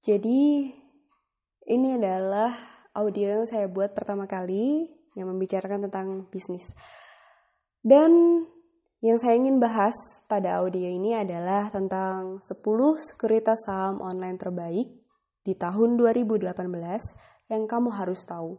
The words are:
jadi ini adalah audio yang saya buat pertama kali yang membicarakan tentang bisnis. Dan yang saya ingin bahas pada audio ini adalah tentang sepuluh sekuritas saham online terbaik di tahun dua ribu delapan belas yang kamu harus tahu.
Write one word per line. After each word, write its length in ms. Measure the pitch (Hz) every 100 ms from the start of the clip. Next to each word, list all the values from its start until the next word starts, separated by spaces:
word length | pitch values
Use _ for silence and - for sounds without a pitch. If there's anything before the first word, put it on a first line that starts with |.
jadi 400 | - 202 220 262 294 294 277 - _ _ _ _ _ _ _ _ -
ini 200 | 240 262
adalah 640 | 254 202 185 190 202 226 240 - - _ -
audio 400 | 208 202 202 214
yang 80 |
saya 240 | 226 226 196
buat 240 | 185 202
pertama 320 | 202 - 202
kali 640 | 196 190 185 190 240 302 330 - _
yang 160 | - 185
membicarakan 640 | 185 190 190 190 202 202
tentang 320 | 190 190 190 190
bisnis. 400 | 190 - 180 180 - - - - - _ _ _ _ _ _
Dan 560 | 220 277 320 339 339 339 330 _ _ _ _ _
yang 160 | 226 233
saya 160 | 240 233
ingin 240 | 262 269
bahas 320 | 233 226 202 226 - -
pada 400 | _ 208 185 180
audio 240 | 185 180 180
ini 240 | 180 202
adalah 560 | 226 196 170 180 196 208
tentang 720 | 202 190 190 190 190 185 190
sepuluh 560 | - 190 - - 277 311
sekuritas 640 | - - 220 220 220 220
saham 400 | 220 190 190 196
online 400 | 185 185 185 185
terbaik 480 | 185 180 170 175 254 - _ _ _ _
di 80 | -
tahun 480 | 190 175 196 233 240
dua 160 | 233 240
ribu 240 | 220 220
delapan 320 | 180 180 185
belas 320 | 175 170 208 - - _ _ _
yang 160 | 220 220
kamu 240 | 233 240
harus 320 | 202 185 180
tahu. 320 | - 170 165